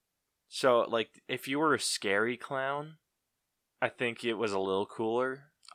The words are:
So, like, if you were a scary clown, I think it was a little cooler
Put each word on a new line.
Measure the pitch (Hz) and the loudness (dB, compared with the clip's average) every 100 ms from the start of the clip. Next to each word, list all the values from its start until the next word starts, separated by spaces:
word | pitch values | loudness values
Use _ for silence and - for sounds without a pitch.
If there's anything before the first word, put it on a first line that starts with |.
| _ _ _ _ _ | _ _ _ _ _
So, | - 135 120 - | 0 4 6 4
like, | 113 113 _ - | 0 -2 _ -8
if | 127 135 | -8 -4
you | 143 | 0
were | 156 | 2
a | 123 | 2
scary | - - 101 101 113 120 | 0 -2 0 0 0 -2
clown, | - 135 135 143 156 156 _ _ _ _ _ _ _ - | -8 -6 -4 -6 -8 -16 _ _ _ _ _ _ _ -4
I | 123 | -2
think | - 120 113 | 0 -4 -2
it | 117 104 | -2 0
was | 110 | 0
a | 98 | 2
little | 95 95 101 | 2 0 0
cooler | - 113 120 131 135 - _ - | -2 0 0 0 -4 -14 _ -8